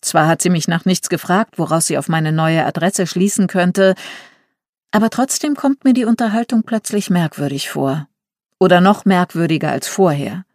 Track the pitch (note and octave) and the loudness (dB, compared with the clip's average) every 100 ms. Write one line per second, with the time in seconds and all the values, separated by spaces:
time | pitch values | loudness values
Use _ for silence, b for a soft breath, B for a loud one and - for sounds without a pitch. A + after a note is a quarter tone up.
0 | - E3+ D#3 E3 F3 F3 D#3 E3+ - F#3 | -2 0 2 2 2 0 0 -2 0 -2
1 | - E3+ - F3+ A3 - D#3 E3 D#3+ C#3+ | -2 -6 -2 -2 -2 -4 -2 -2 -2 -4
2 | C#3+ E3 D#3 D#3 D#3+ D#3+ D3+ - E3+ - | -2 -2 0 0 0 0 0 0 -2 0
3 | F3+ - G3 - F#3 G3 F3+ F3+ F#3+ F#3 | -4 0 0 0 0 2 0 4 2 2
4 | B B B B B _ _ _ _ G#3+ | B B B B B _ _ _ _ 0
5 | A3 - C4 - D4+ C#4+ C#4 C#4 C4 B3+ | 0 0 -2 -2 -4 -2 -2 0 2 2
6 | A#3 A3+ A#3 G#3+ A#3 A3+ A3 A3 - G#3 | 2 0 0 -2 0 -2 0 -4 -2 -4
7 | - F3+ E3 - C#3+ C#3 - D3 C#3 C#3+ | 0 0 0 -2 -6 -4 -8 -4 -2 -2
8 | D3 _ _ _ _ _ F3+ F3 F#3 G3+ | -8 _ _ _ _ _ 4 6 4 2
9 | - F#3 F3+ E3 E3 D#3 D3+ B2+ - - | 2 2 0 -2 0 0 -2 -4 -6 0
10 | F#3 D3 C#3 F3+ F#3+ | 2 2 -4 -8 -14